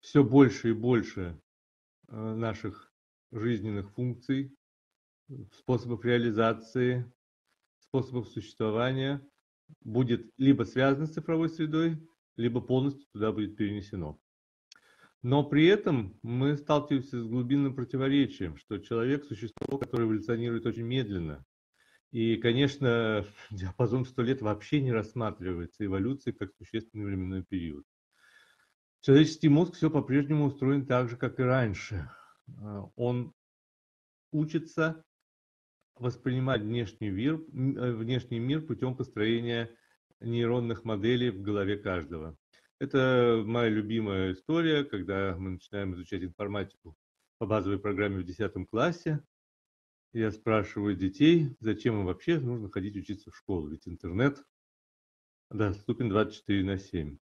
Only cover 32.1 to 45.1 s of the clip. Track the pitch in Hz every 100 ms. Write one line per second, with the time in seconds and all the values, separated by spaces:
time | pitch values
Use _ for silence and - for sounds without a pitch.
32.1 | - - _ - - 104 101 98 - 120
33.1 | 123 120 _ _ _ _ _ _ _ _
34.1 | _ _ 151 151 165 156 - 160 160 _
35.1 | _ _ _ _ _ _ _ _ _ 123
36.1 | 123 135 127 127 127 104 117 110 - 107
37.1 | 95 123 156 160 - 131 135 123 117 113
38.1 | 127 127 117 120 151 156 117 131 127 123
39.1 | - 107 117 117 117 117 - _ _ _
40.1 | _ 117 117 117 123 117 113 113 107 110
41.1 | 123 123 95 98 101 98 101 101 90 76
42.1 | 85 78 80 _ _ _ _ 139 139 131
43.1 | 127 120 113 107 117 117 107 104 113 107
44.1 | 95 95 90 - 160 165 151 139 104 87